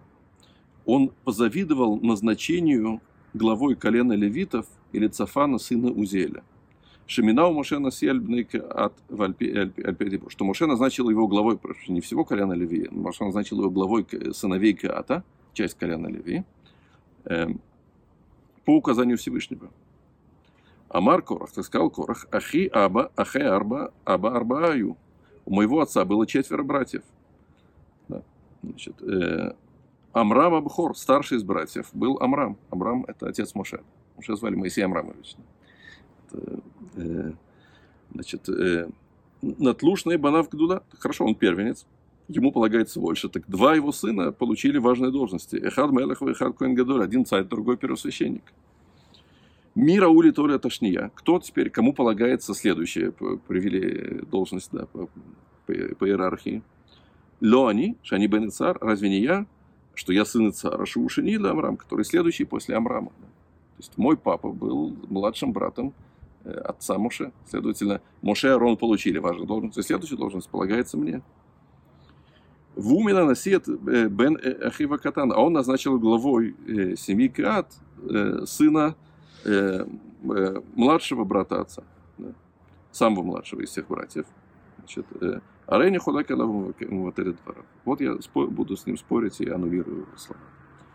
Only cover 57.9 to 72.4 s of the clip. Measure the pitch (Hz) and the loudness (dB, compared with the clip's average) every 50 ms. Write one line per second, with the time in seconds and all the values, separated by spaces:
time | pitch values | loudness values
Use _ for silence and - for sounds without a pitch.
57.9 | 233 - - - 107 95 104 104 107 107 110 101 - - - - - - 101 113 | -4 -6 -6 -4 0 0 2 2 2 0 0 -2 -4 -2 0 0 0 0 -2 -2
58.9 | 110 98 104 98 98 95 110 147 185 202 208 - _ _ _ _ _ _ _ _ | -2 0 0 2 2 2 2 2 0 0 -2 -6 _ _ _ _ _ _ _ _
59.9 | _ - - 95 92 104 104 - - 117 110 101 - - - 82 - 90 95 - | _ -8 -2 0 2 2 2 2 2 2 2 2 0 -2 -4 -4 -4 -4 -4 -4
60.9 | - - - - - 285 - - 220 214 196 185 160 156 143 - - - - - | -2 -2 -2 0 0 0 0 0 0 0 0 0 0 0 -2 -2 -4 -6 -6 -4
61.9 | - - - - - 175 170 170 - - 143 - - 107 - - - 110 117 117 | -4 -2 -2 0 2 2 2 2 0 0 -2 -4 -6 -6 -6 -4 -2 -2 -2 -2
62.9 | 120 110 - - - - - - _ _ _ _ _ _ _ _ _ - - - | -2 -4 -6 -8 -12 -18 -20 -20 _ _ _ _ _ _ _ _ _ -20 -20 -10
63.9 | - - 104 147 156 - - 101 87 - - 110 - - 107 113 127 143 78 - | -4 0 2 2 2 2 2 0 -2 -2 -4 -6 -8 -6 -4 -4 -2 -2 -4 -4
64.9 | - - - - 95 95 101 110 117 - 147 131 98 98 90 90 - 120 127 139 | -6 -10 -10 -6 -4 -2 -2 -2 -2 -2 -4 -4 -2 -2 -4 -4 -4 -6 -8 -8
65.9 | - - - - _ _ - - _ _ - - - - - - - - - - | -8 -12 -20 -20 _ _ -20 -20 _ _ -16 -14 -12 -10 -10 -10 -10 -8 -6 -6
66.9 | 95 95 107 120 - - - 127 - - - - - 107 110 113 104 - 104 101 | -4 -2 -2 -4 -4 -6 -8 -10 -10 -14 -14 -10 -8 -4 -4 -4 -4 -2 -2 -2
67.9 | 101 - - _ _ - - 101 104 - - 135 131 117 120 120 110 - 117 113 | -2 -4 -6 _ _ -4 -2 -2 0 2 4 4 4 6 6 4 2 2 2 2
68.9 | 107 95 - 92 - 80 87 85 87 90 95 98 107 110 120 110 - 110 101 - | 2 2 2 0 0 0 0 -2 -2 -4 -4 -4 -4 -4 -4 -4 -6 -6 -4 -2
69.9 | - - 87 - 90 - - 95 95 90 - - - 95 95 95 107 120 123 - | -2 -4 -4 -6 -8 -6 -6 -6 -6 -8 -10 -8 -6 -4 -2 0 0 -2 -2 -2
70.9 | - 151 151 - - - - - _ _ _ _ _ _ _ _ _ _ _ _ | -4 -4 -4 -4 -4 -6 -10 -14 _ _ _ _ _ _ _ _ _ _ _ _
71.9 | _ _ _ - _ _ _ _ _ _ | _ _ _ -20 _ _ _ _ _ _